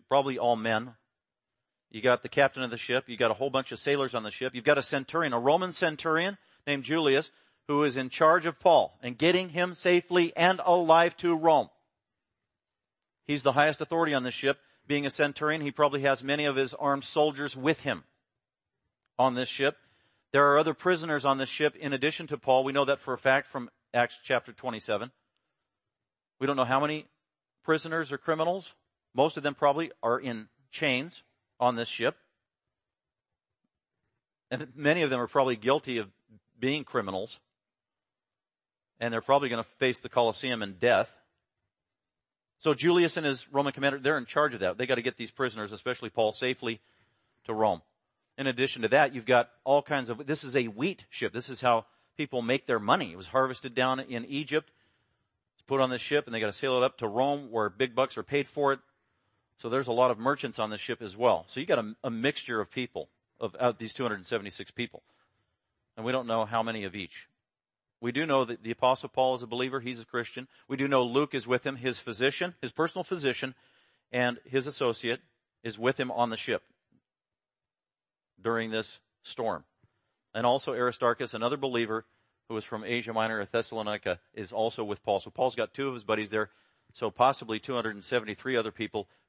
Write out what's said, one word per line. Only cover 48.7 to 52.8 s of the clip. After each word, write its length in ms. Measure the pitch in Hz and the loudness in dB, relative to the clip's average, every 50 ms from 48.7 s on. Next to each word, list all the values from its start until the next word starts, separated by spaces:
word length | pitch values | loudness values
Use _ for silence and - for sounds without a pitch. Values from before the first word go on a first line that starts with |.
| - 131 113 | -2 -2 0
to 40 | 107 | 4
that, 260 | 117 143 151 135 139 | 4 4 4 4 0
you've 120 | 127 110 | -6 0
got 240 | 110 127 120 117 - _ _ _ | 4 4 4 4 2 _ _ _
all 160 | - 139 143 | 2 2 2
kinds 280 | 143 - 151 139 127 113 | 2 0 -4 -4 -4 -4
of, 160 | 117 110 147 | -8 -10 -6
this 200 | 139 156 - - | -6 -6 -6 -6
is 100 | 135 123 | -2 -2
a 120 | 139 123 113 | -2 -2 -2
wheat 360 | 101 104 135 196 185 - - _ | -6 -4 -4 -4 -6 -6 -14 _
ship. 240 | - - 123 101 - | -10 -6 -6 -4 -6
This 160 | 117 127 - | -6 -10 -10
is 100 | 131 - | -12 -2
how 280 | - 123 117 113 110 _ _ _ _ _ _ | 2 2 2 2 0 _ _ _ _ _ _
people 260 | - 156 - - 123 | -8 -8 -4 -4 -4
make 260 | 117 113 127 139 - - | -2 0 -2 -2 0 -2
their 120 | 127 | -2
money. 320 | 113 | -2